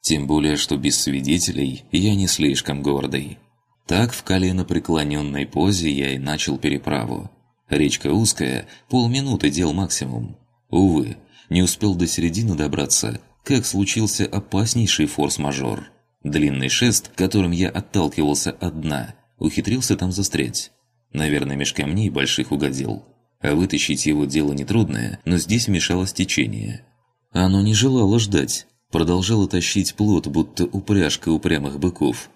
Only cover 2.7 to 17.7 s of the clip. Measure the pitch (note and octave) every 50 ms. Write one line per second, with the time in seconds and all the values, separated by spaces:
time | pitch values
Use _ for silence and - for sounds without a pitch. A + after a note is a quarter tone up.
2.7 | C#2+ C#2+ C#2+ C#2+ C#2+ C#2 C#2 C2+ C2+ C2+ C#2 C#2+ C#2+ - _ _ _ _ _ _
3.7 | _ _ _ - E2+ F#2+ A2+ A#2+ A#2+ - - - G2 F#2+ F#2 F#2 F#2 F#2 F2+ -
4.7 | - F2 - - E2+ D#2 D2 D2 D2 D2+ D2 C#2+ C#2 C#2+ C#2+ C#2 - C#2 D#2+ F#2+
5.7 | G2+ F2+ E2+ D#2 C#2+ C#2 C#2 C2+ C2+ C2 C2+ C#2+ D2+ D2+ - - C#2+ C2+ - D2
6.7 | C#2+ C#2 - - D2 C2+ A1+ A#1 A#1+ G1+ - - _ _ _ _ _ _ _ _
7.7 | C#2+ D2 D2+ C#2 - - - C#2+ D2+ G2+ A2+ G#2 - - - C2 C2 B1 - -
8.7 | - - _ _ - B2+ A#2+ A#2 A#2+ C3+ C#3 C#3 A#2+ - - D2 C#2+ D#2+ F2+ D#2+
9.7 | D2 F2+ G2 E2+ - - - C2 B1+ A#1 A#1 - - - _ _ _ _ _ _
10.7 | - E2+ F#2+ F#2+ E2+ D2+ C2 A1+ - - - _ _ - - _ - F2 F#2 F2
11.7 | - - - G#2 F#2+ E2+ F2 E2 - - E2 F2 E2 G2 A2+ A2+ F2+ D2 D2+ D2
12.7 | C#2+ C#2+ C#2+ C2+ - - - A1 A1+ A2+ - _ _ _ _ - - B2 - -
13.7 | - F#2+ G2+ F#2+ - A2+ A2 G2+ - - G2+ - - G2+ G2+ - - F#2+ A2 A2
14.7 | - A#2+ A#2 G2 - - D#2 - - - D2 C#2 - - D2 C#2+ C#2 C2+ C2+ A#1+
15.7 | G#1 - - - _ _ _ _ _ _ _ D2+ D2 D2+ D2+ D2 C#2 C2+ C2 C2
16.7 | - - A#2+ B2 G#2 - - - - - F#2 F#2+ - G#2+ F#2 F2 F2 E2+ F#2+ -